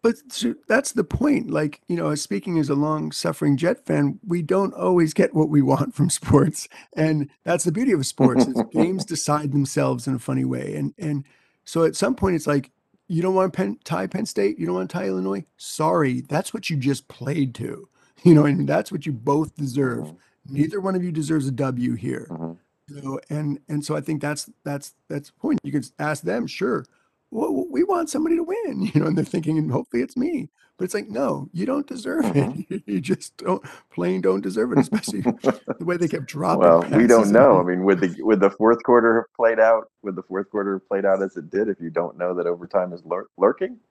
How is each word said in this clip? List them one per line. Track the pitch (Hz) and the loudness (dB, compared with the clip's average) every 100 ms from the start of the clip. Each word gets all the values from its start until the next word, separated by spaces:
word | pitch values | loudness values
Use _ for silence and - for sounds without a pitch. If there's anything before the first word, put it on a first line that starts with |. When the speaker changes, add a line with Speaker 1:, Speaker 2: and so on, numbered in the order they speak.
Speaker 1:
But | 226 233 - | 0 -2 -8
so | - 233 - - | -6 -4 -6 0
that's | 220 269 | 0 0
the | - | -4
point. | 180 - 285 143 233 | -4 -2 0 0 -2
Like, | 156 151 - _ | -2 -4 -6 _
you | 170 | -4
know, | 160 | -2
speaking | 147 - 202 190 165 | -4 -4 -6 -2 -2
as | 143 | 0
a | |
long-suffering | 143 151 156 156 - 165 156 151 135 | 0 0 -2 -4 -4 -4 0 2 2
Jet | 170 - | 2 -2
fan, | - 156 143 - 208 | -2 0 0 -2 -4
we | 175 | -4
don't | 156 185 196 | 0 0 0
always | - 180 180 160 | -2 2 4 4
get | - - | 2 2
what | - 151 | 2 4
we | 147 | 4
want | 135 139 143 | 4 2 0
from | - 165 | 0 0
<laughs> | - | 0
sports. | - 143 147 - - - - | 4 4 4 -2 -14 -18 -12
And | - 156 156 143 _ | -2 0 0 -4 _
that's | - 175 | -2 0
the | 175 | 0
beauty | 170 262 | 0 2
of | 175 | 2
sports, | 127 - 131 127 123 | 0 2 4 4 2
is | 117 - | 0 -2
Speaker 2:
<laughs> | |
Speaker 1:
games | - 170 190 | 0 0 0
decide | - 160 - 147 151 | -4 -6 0 0 0
themselves | 143 135 - 135 127 120 | 0 0 0 0 -2 -4
in | |
a | 131 | -6
funny | - 131 | -4 -4
way. | 131 127 131 147 | -2 -4 -6 -6
And, | 143 - | -6 -6
and | 160 147 139 _ _ _ | -6 -6 -8 _ _ _
so | - 165 | -6 0
at | 160 - | 0 2
some | 208 | -2
point | 254 196 170 | 0 0 0
it's | 151 | 0
like, | 143 139 _ _ _ _ | -2 -2 _ _ _ _
"You | 165 | -2
don't | 185 | 0
want | 190 185 | 2 0
Penn, | - 196 220 | -2 -4 -6
tie | - 175 190 | -6 -4 -4
Penn | 185 | -6
State? | 220 - 202 170 | -4 -2 -2 -2
You | 165 | -4
don't | 180 | -4
want | 185 | -4
tie | 180 196 | -6 -4
Illinois? | - 190 196 - _ | -2 -4 -6 -8 _
Sorry, | - - 156 175 143 127 | -16 -4 0 2 0 -2
that's | 131 147 - | -2 -4 -4
what | 226 - | -8 -6
you | 151 | -2
just | 131 135 _ | -2 -2 _
played | - 123 156 135 117 | -12 -6 -2 -4 -4
to." | - - - | -10 -10 -16
<laughs> | _ _ _ | _ _ _
You | 180 | 8
know, | 151 147 | 8 8
and | 139 139 | 2 0
that's | 147 - | 0 -2
what | 160 156 | -8 -6
you | |
both | 120 120 143 151 | -6 -2 -2 -2
deserve. | - 139 127 131 117 156 | -6 -6 -2 -2 -2 -10
Speaker 2:
Mm-hmm. | - _ _ - | -16 _ _ -10
Speaker 1:
Neither | 139 160 202 | -2 -2 0
one | 190 185 | -2 -2
of | |
you | 180 | -2
deserves | 160 147 160 135 | -4 -2 0 -2
a | |
W | 131 139 123 123 | -2 -2 -2 -4
here. | 117 135 127 - | -4 -6 -8 -10
Speaker 2:
Mm-hmm. | 82 82 87 _ _ _ 143 | -10 -10 -12 _ _ _ -16
Speaker 1:
So, | 135 135 _ | -10 -12 _
and, | 151 151 143 _ | -6 -6 -8 _
and | 147 | -8
so | 143 | -4
I | 151 | -6
think | 143 156 | -4 -4
that's, | 151 147 - _ | -4 -6 -10 _
that's, | - 143 - _ _ | -10 -10 -12 _ _
that's | 147 143 | -10 -10
the | _ | _
point. | 285 240 | -4 -4
You | 143 | -2
can | 143 120 _ | -6 -6 _
ask | 151 143 | -6 -4
them, | 170 220 - | -4 -4 -6
"Sure, | - 202 208 127 _ _ _ _ | -6 -4 -4 -8 _ _ _ _
well, | 220 330 - 359 | -6 -4 -4 -4
we | 277 | -2
want | 370 359 320 | 0 0 -2
somebody | 277 320 330 | -2 0 0
to | |
win," | 330 415 403 202 | -2 -4 -6 -4
<laughs> | 190 | 0
you | 151 | 0
know, | 156 | 0
and | 156 | -2
they're | 156 | -2
thinking, | 185 160 156 | -4 -2 -2
"And | 156 | 0
hopefully | 123 - 120 | -2 -2 -4
it's | - - | -4 -4
me." | 277 330 160 _ _ _ | -2 -4 -8 _ _ _
But | |
it's | 180 | -6
like, | 208 208 | -6 -6
"No, | 214 269 143 143 | -4 -2 -2 -6
you | 170 214 | -6 -4
don't | 277 285 | -4 -4
deserve | 254 269 302 | -10 -6 -2
it. | 233 | 0
Speaker 2:
Mm-hmm. | 156 139 156 - 190 | 2 0 -4 -8 -10
Speaker 1:
<laughs> | - | -4
You | 92 | -6
just | 120 190 - - | -2 -4 -6 -10
don't, | - 185 - - _ | -4 -4 -6 -20 _
plain | - 175 190 | -4 -2 0
don't | 180 - | 0 0
deserve | - 190 - | -2 -4 2
it," | 110 | 2
especially | - 214 - - | 2 -2 -4 -4
Speaker 2:
<laughs> | |
Speaker 1:
the | 123 - 131 - - - | -2 0 -2 -2 -8 -8
way | 170 175 | -4 -2
they | 170 | -2
kept | 151 131 | -4 -8
dropping | 143 - 82 | -4 -2 4
Speaker 2:
Well, | 87 85 85 | 6 6 6
we | 104 120 | 4 8
don't | 117 | 8
Speaker 1:
passes. | 101 | 8
Speaker 2:
know. | 110 135 98 | 6 8 6
I | |
mean, | 90 90 | 4 2
would | 95 92 | 4 4
the, | 90 - | 2 -2
would | 104 104 | 2 4
the | 98 | 4
fourth | - 110 117 | 4 4 4
quarter | - 120 117 113 | 4 6 6 2
have | 113 - | -2 0
played | 117 113 | 2 6
out, | 110 113 - _ | 4 4 0 _
would | 104 92 | -10 -8
the | |
fourth | - 95 95 | -6 -6 -4
quarter | 104 98 | -4 -4
have | 95 _ | -4 _
played | 98 | -2
out | 98 95 | 2 2
as | 95 90 | 0 -6
it | 78 | -4
did | 95 110 | -2 -2
if | 95 | -2
you | 82 | -4
don't | 82 85 - | -4 -4 -4
know | 90 | -4
that | 90 85 | -2 -2
overtime | 87 87 98 90 | -4 -2 -2 -2
is | 87 | -8
lur-, | 80 87 - - | -8 -8 -8 0
lurking? | 98 - 190 240 _ | 0 2 -6 -10 _